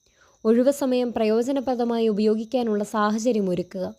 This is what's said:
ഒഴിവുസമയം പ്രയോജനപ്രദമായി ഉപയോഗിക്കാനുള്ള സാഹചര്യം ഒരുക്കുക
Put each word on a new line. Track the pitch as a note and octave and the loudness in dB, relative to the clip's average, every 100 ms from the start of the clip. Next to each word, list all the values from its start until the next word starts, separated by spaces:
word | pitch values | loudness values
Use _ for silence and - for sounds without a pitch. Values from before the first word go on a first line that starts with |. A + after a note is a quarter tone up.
| _ _ _ _ | _ _ _ _
ഒഴിവുസമയം | A3 A#3 B3+ C#4 C4 B3 B3 | 2 4 4 2 0 0 -2
പ്രയോജനപ്രദമായി | A#3 G#3+ A3 B3 C#4 B3+ A#3+ A#3 A#3 A3+ | -2 0 0 0 -2 -2 -2 -2 0 0
ഉപയോഗിക്കാനുള്ള | G#3 G#3+ G#3+ A3+ B3+ A#3 G#3 | 2 0 0 -2 -2 0 -2
സാഹചര്യം | G3+ A3 G#3 A3 A#3+ A3 F#3 | -2 0 0 0 0 0 0
ഒരുക്കുക | F3+ F3 F#3+ F#3 | -2 -4 -6 -8